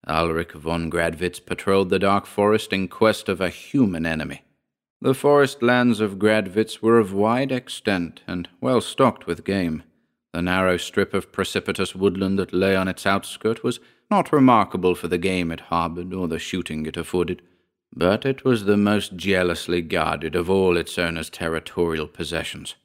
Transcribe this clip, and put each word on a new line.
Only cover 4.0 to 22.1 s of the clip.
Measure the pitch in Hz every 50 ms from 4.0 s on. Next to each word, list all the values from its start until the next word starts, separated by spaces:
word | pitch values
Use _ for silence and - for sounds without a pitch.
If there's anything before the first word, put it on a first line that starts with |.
| 82
enemy. | 82 80 78 76 67 67 - _ _ _ _ _ _ _ _ _ _ _ _ -
The | 131 135
forest | - - 147 147 143 143 131 - - 120
lands | 120 123 123 123 123 113 104
of | 107 104 98 95
Gradwitz | 104 107 107 110 104 95 90 104 110 - - -
were | - 113 117 117
of | 110 92 98
wide | 98 101 110 117 127 139 135 131
extent | 123 123 - - - _ - 101 90 87 80 - - _
and | - 90 87 87 - _ _ -
well | 127 131 117
stocked | - - - - 135 131 127 - -
with | - 85 - -
game. | - 98 98 92 85 78 80 - _ _ _ _ _ _ _ _ _ -
The | 85
narrow | 87 90 90 95 95 92 90 87
strip | - - - - 98 - -
of | 98 90 _ -
precipitous | - 95 - - 101 - - 95 - 95 90 -
woodland | 95 95 101 90 95 98 95 98 98
that | 92 90 -
lay | 90 95 98 98
on | 95 95 92
its | 90 - -
outskirt | 98 98 98 - - - - - 110 113 - -
was | 123 117 - - _ _ _ _ _
not | 214 196 165 - -
remarkable | 147 135 127 120 110 98 - - 98 90 90 90
for | - - 85
the | 87 87
game | 82 95 92 92 87 82 80
it | 76
harbored | - - 85 85 85 85 82 87 87 92 95
or | 95 92 82
the | 80 78
shooting | - - - 92 82 - 80 78 78
it | 76 78
afforded, | 85 82 - - 92 87 82 90 - _ _ _ _ _ _ _ _ _ _ -
but | 85 85 90 101 107 -
it | 139 135 135 -
was | 135 123 110 101
the | 98 104
most | 101 101 104 104 104 98 - 95
jealously | 87 82 98 95 92 92 90 85 82 - - 90 90 85
guarded | 78 92 87 80 80 82 76 78 80 78
of | 90 87 85
all | 95 98 95 92 87
its | 85 82 - -
owner's | - 87 85 85 82 78 -
territorial | - - 87 82 82 80 - - - - 87 85 80 78 76
possessions. | 73